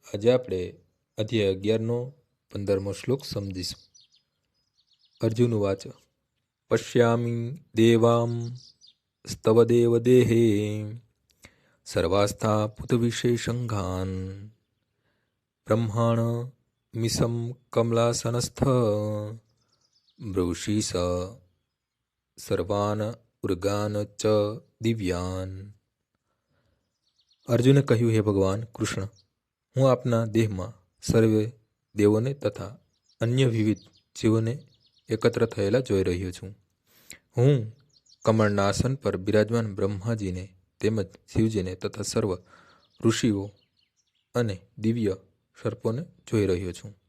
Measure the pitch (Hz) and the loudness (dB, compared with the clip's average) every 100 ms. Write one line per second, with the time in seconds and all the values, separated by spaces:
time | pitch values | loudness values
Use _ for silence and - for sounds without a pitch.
0 | - 101 110 127 - 92 90 - _ _ | -10 0 2 2 0 -6 -6 -12 _ _
1 | _ - 110 113 98 95 101 110 113 120 | _ -8 -2 0 0 0 0 0 0 -4
2 | 127 - _ _ _ 104 98 98 98 95 | -6 -14 _ _ _ -8 -2 0 -2 -6
3 | - 139 - 107 101 92 90 - _ _ | -4 -4 -4 -8 -8 -8 -8 -10 _ _
4 | _ _ _ _ _ _ _ _ _ _ | _ _ _ _ _ _ _ _ _ _
5 | _ _ 113 113 120 110 98 95 - - | _ _ -4 2 2 2 0 -2 -6 -20
6 | _ _ _ _ _ _ _ 113 - 123 | _ _ _ _ _ _ _ -2 0 2
7 | 117 117 117 117 117 151 _ 113 113 117 | 4 4 0 -4 -6 -10 _ 4 6 6
8 | 117 117 117 117 117 123 - _ _ _ | 6 4 0 -4 -8 -12 -20 _ _ _
9 | _ _ - - - 110 113 120 117 117 | _ _ -16 -2 4 6 6 4 4 2
10 | 120 127 113 117 117 104 104 107 107 120 | 6 6 6 4 4 2 -2 -6 -8 -12
11 | _ _ _ _ - _ _ _ - 101 | _ _ _ _ -20 _ _ _ -6 -2
12 | 82 98 101 101 110 107 107 - - 123 | 2 2 0 0 0 0 -2 -6 -4 0
13 | 120 113 120 117 - 120 120 104 92 92 | 0 0 -2 -2 -4 -6 -4 -4 -4 -4
14 | 95 95 95 98 104 113 _ _ _ _ | -4 -6 -10 -12 -18 _ _ _ _ _
15 | _ _ _ _ _ _ - 110 117 107 | _ _ _ _ _ _ -2 0 0 0
16 | 117 117 117 120 123 _ _ _ _ 113 | 2 2 0 -4 -8 _ _ _ _ -4
17 | 113 - 123 117 117 131 _ 120 117 117 | -4 0 -2 -2 -6 -12 _ -2 0 2
18 | 117 117 120 120 - - 139 123 113 104 | 0 0 -2 -4 -4 -2 2 2 2 0
19 | 104 107 104 113 _ _ _ _ _ _ | -4 -6 -10 -14 _ _ _ _ _ _
20 | _ _ 110 95 90 82 - 104 107 90 | _ _ -6 -2 -2 -2 -2 -2 -2 -2
21 | 87 90 92 - _ _ _ _ _ _ | -2 -2 -6 -14 _ _ _ _ _ _
22 | _ _ _ - - 95 90 101 104 107 | _ _ _ -20 -6 -4 -2 -2 0 -2
23 | 107 120 _ _ - 87 98 104 107 104 | -6 -8 _ _ -6 -2 -2 -2 -2 -4
24 | 104 - 110 107 104 123 _ _ 113 113 | -6 -4 2 2 0 -4 _ _ -2 0
25 | 92 87 90 92 92 95 101 - _ _ | -2 -2 -4 -6 -8 -12 -16 -20 _ _
26 | _ _ _ _ _ _ _ _ _ _ | _ _ _ _ _ _ _ _ _ _
27 | _ _ _ _ - 120 123 139 139 113 | _ _ _ _ 0 4 6 6 4 2
28 | 117 110 104 98 95 101 117 - 107 - | 4 2 2 2 0 -2 -8 -6 -6 -4
29 | 98 _ _ _ _ _ _ 127 135 127 | -8 _ _ _ _ _ _ 0 2 2
30 | 127 113 113 110 110 95 95 - _ _ | 0 -2 0 0 0 -2 -10 -12 _ _
31 | - 120 110 110 110 - _ _ _ 104 | 0 2 4 2 0 -8 _ _ _ 2
32 | 104 107 127 139 104 - 95 120 _ _ | 4 4 0 -4 -6 -6 -14 -16 _ _
33 | _ _ 113 127 131 113 107 101 - _ | _ _ 0 2 2 2 0 0 -6 _
34 | _ - 113 113 113 139 - _ _ _ | _ -2 2 2 0 -6 -14 _ _ _
35 | - 110 120 117 113 - 98 117 - 98 | -6 0 0 2 -2 0 0 0 0 0
36 | 92 87 95 - 95 - _ _ _ _ | 0 -2 -6 -10 -16 -18 _ _ _ _
37 | _ - _ - 127 139 110 - _ _ | _ -20 _ 2 4 2 -2 -14 _ _
38 | _ _ - 110 104 101 98 98 123 135 | _ _ 0 4 4 2 0 0 -2 -2
39 | 107 92 92 107 107 117 110 101 98 101 | -4 -4 0 2 2 0 -4 -4 -4 -4
40 | 110 113 98 90 95 _ _ _ 104 110 | -6 -4 -6 -8 -12 _ _ _ -2 -2
41 | 95 - _ 117 110 107 92 92 104 - | -4 -10 _ 0 0 0 -4 -8 -10 -8
42 | 101 117 107 90 _ - _ _ _ _ | -4 -2 -2 -6 _ -20 _ _ _ _
43 | 113 110 123 101 104 _ _ _ _ _ | 0 2 0 -2 -6 _ _ _ _ _
44 | _ _ _ 120 117 92 _ - 110 117 | _ _ _ -4 -4 -6 _ -4 -2 0
45 | 101 95 _ _ _ - 117 104 113 117 | -2 -4 _ _ _ -8 -8 -4 -6 -6
46 | 175 _ - 113 98 90 92 90 101 - | -10 _ -4 0 0 0 -4 -10 -18 -20